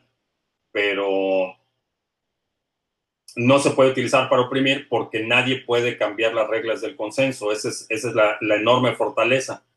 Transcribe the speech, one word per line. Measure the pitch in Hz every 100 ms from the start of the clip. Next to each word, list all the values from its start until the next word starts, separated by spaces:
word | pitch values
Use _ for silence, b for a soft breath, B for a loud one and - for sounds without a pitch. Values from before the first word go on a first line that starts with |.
| _ _ _ _ _ _ _
pero | 107 101 98 98 95 95 95 92 - _ _ _ _ _ _ _ _ _ _ _ _ _ _ _ _ - -
no | 120 139
se | 151
puede | - 135
utilizar | 131 123 131 131
para | 131
oprimir | 123 135 135 139 -
porque | 117 - 110
nadie | 110 123 123 127
puede | - 120 120 117
cambiar | 107 101 113
las | 113 110
reglas | 110 110 104
del | 107 -
consenso, | 107 120 135 127 104
esa | 107 120
es, | - -
esa | 113 120
es | 110
la, | 107 -
la | 107 107
enorme | 110 123 123 113
fortaleza. | 107 113 113 131 - - _